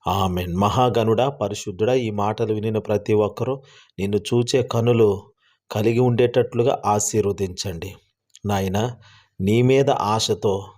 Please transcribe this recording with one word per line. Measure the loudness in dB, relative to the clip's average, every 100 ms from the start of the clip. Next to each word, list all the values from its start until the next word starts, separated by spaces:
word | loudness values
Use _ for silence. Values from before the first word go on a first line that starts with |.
| -2
ఆమేన్. | -2 0 -2 -4
మహాగణుడా, | 0 0 2 2 2 0 2 0
పరిశుద్ధుడా, | -2 -6 -6 -10 -4 0
ఈ | 0 -2
మాటలు | -2 -4 -2 -2
వినిన | -2 -2 -4
ప్రతి | -2 -2 2
ఒక్కరూ | 2 2 -2 -6 -6 -10 -20 _ -8
నిన్ను | -2 -2
చూచే | 0 0 2 0
కనులు | 0 0 2 4 4 2 -8 _ _ _ _
కలిగి | -2 0 2
ఉండేటట్లుగా | 2 4 2 2 0 0 0 0 0
ఆశీర్వదించండి. | 0 0 0 -2 -2 -6 -6 -10 -10 -14 -16 _ _ _ _ -4
నాయనా, | -2 0 -2 -2 -6 -20 -20 _ _
నీ | 2 4
మీద | 6 4 4
ఆశతో | 0 0 0 -2 -2 0 -2 -6